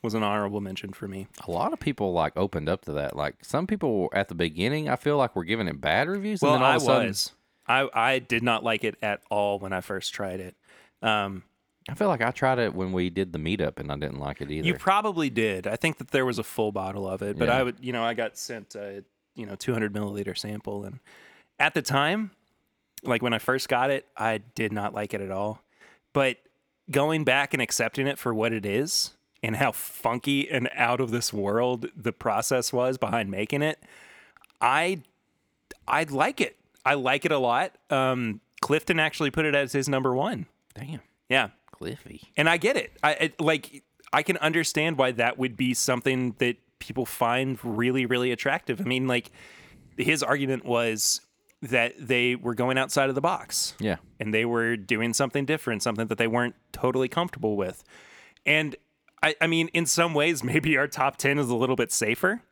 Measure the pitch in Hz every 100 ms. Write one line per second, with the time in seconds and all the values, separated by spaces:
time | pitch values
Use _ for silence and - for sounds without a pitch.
0 | 120 110 107 104 101 104 101 95 101 95
1 | 101 95 98 - - 85 190 330 - 135
2 | 101 87 78 - 98 85 76 95 - 73
3 | 71 - 73 - - 139 185 214 151 107
4 | 90 - 101 85 85 78 101 151 151 123
5 | 147 147 131 - 85 113 95 73 71 87
6 | 147 196 202 208 143 151 135 156 147 123
7 | 101 104 - _ _ _ - 127 135 120
8 | 117 131 123 117 120 113 117 110 110 -
9 | 107 104 _ 104 101 101 95 95 - 95
10 | - - 101 92 92 - _ - _ _
11 | 113 107 98 95 - _ _ _ - 151
12 | 208 143 113 - 131 127 113 90 92 92
13 | 90 87 92 82 78 101 78 - 71 71
14 | 73 67 71 - 71 76 160 180 - 196
15 | 214 170 147 117 110 95 95 113 165 156
16 | 123 139 127 120 110 - 107 101 95 95
17 | 98 95 101 101 117 123 123 120 127 123
18 | 117 117 113 - - 117 101 107 101 98
19 | - _ _ - 107 98 - 120 107 101
20 | 104 101 98 90 104 104 - 101 98 123
21 | _ - - - _ _ 147 156 - 139
22 | 147 202 214 _ _ _ _ _ _ -
23 | - 117 123 113 - 131 - 123 131 139
24 | - - 110 110 101 - 113 104 104 101
25 | 107 104 98 95 104 113 _ _ - _
26 | _ 143 135 123 _ _ _ _ - 147
27 | 147 160 135 131 139 135 117 - 113 -
28 | 135 143 127 110 113 113 101 104 147 -
29 | - _ _ _ 113 110 143 - - -
30 | 117 120 143 139 139 127 123 - 120 123
31 | 127 117 117 107 101 107 123 127 117 -
32 | 117 - 120 104 113 131 120 127 127 131
33 | 104 117 98 98 110 143 151 - - -
34 | - - - - _ _ 117 139 170 185
35 | - _ _ _ _ _ _ - - 143
36 | 160 135 175 277 139 - _ _ 131 143
37 | 127 139 165 147 123 120 180 _ _ 139
38 | 131 127 117 101 _ - - 151 - 165
39 | 156 - 156 - 156 143 135 139 135 135
40 | 131 127 165 - - _ _ - 139 156
41 | - _ _ 131 107 _ _ - 87 117
42 | - - - - 156 170 196 262 - -
43 | 151 151 160 - 160 160 - 139 _ _
44 | - 156 151 180 151 160 156 - 156 147
45 | 131 120 120 127 127 113 127 120 - 127
46 | 135 131 127 107 123 120 _ _ - 117
47 | 117 - 117 123 135 123 120 107 120 131
48 | 120 123 123 120 139 139 - 117 101 127
49 | 131 123 - - - - - - - -
50 | 131 156 113 139 135 131 117 120 117 110
51 | - - _ _ _ _ 117 123 117 -
52 | 131 123 123 123 120 113 127 131 131 -
53 | 135 135 156 185 - - - - 107 85
54 | - _ 107 110 117 117 117 117 95 110
55 | 117 110 139 143 139 156 - 110 120 107
56 | 113 113 113 117 120 - _ - 127 127
57 | 131 - 170 - 110 101 92 90 - -
58 | - - - _ - 151 151 - _ _
59 | _ _ 156 156 165 165 165 165 165 -
60 | 170 151 151 156 123 156 160 139 143 -
61 | 139 - 139 143 127 120 123 123 117 -
62 | 107 - 180 226 _